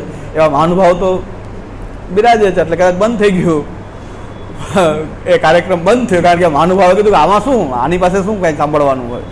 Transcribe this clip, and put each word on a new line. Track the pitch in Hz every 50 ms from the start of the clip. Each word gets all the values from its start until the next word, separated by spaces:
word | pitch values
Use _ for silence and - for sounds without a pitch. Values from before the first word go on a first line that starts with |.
| - - - - - - -
એવા | 156 160 156
મહાનુભાવ | 143 139 156 165 180 185 190 175 180
તો | 175 185 185 185 180 - - - - - - - - - - - - - - - - - - 180
બિરાજે | 190 214 240 233 226 208 196
છે, | 180 180
એટલે | 160 160 165
કદાચ | 160 180 185 180
બંધ | 180 202 226 240 202
થઈ | 208 208
ગયું, | 190 180 156 170 160 151 143 - - - - - - - - - - - - - - - - - - - - - - - 175 160 151 151 156 147 - - -
એ | 190 180 165
કાર્યક્રમ | - 160 165 175 170 185 185 175
બંધ | 165 185 226 254 247 -
થયો, | 185 175 170
કારણ | 175 175 170
કે | 180
મહાનુભાવે | 175 147 139 160 180 185 196 196 180 185
કીધું | 202 208 214 202
કે | 165
આમાં | 151 165 196 214 202
શું, | 269 285 233 185 143 127
આની | 120 120 143 170 180
પાસે | 185 180 175 196 185
શું | 196 220 202 180
કાંઈ | 165 156
સાંભળવાનું | 147 147 147 151 151 147 139 135 131 123 120
હોય. | 123 117 - -